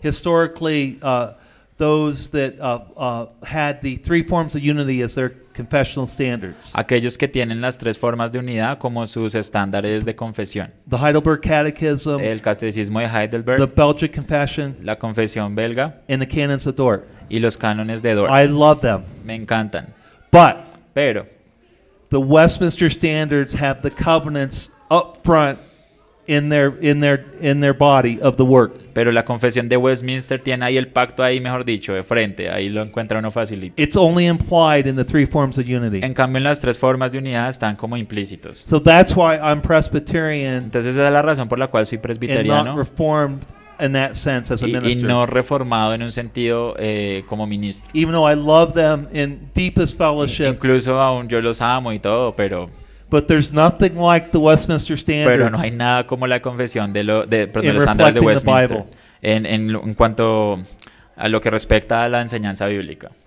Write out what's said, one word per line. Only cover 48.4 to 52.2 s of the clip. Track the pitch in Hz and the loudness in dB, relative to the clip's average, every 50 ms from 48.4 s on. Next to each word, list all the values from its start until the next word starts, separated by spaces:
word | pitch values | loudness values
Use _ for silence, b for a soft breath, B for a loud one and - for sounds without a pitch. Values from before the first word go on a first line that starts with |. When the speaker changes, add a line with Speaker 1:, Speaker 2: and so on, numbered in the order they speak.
| 147 151 156 160 170 165 - | 2 4 6 6 6 4 2
Speaker 1:
them | 170 160 151 156 147 143 139 - | 2 2 2 2 0 -4 -8 -4
in | 156 143 143 143 135 - 143 - | -4 -4 -4 -6 -10 -16 -6 -4
deepest | - 185 180 175 190 180 147 - - | -2 -2 0 0 0 0 0 -2 0
fellowship. | 175 156 147 147 147 139 - - 151 135 | 0 0 2 0 -2 -4 -2 -2 0 0
Speaker 2:
Incluso | 127 120 - 131 131 127 117 127 131 131 | -2 0 2 4 4 4 2 0 2 2
aún | 135 131 131 123 123 117 | 2 2 2 0 -4 -2
yo | 120 117 | -2 0
los | 113 117 117 113 | 0 0 -2 0
amo | 120 117 123 131 131 120 110 | 0 0 0 0 -2 -4 -6
y | 104 | -4
todo, | 95 101 107 117 | -2 0 0 2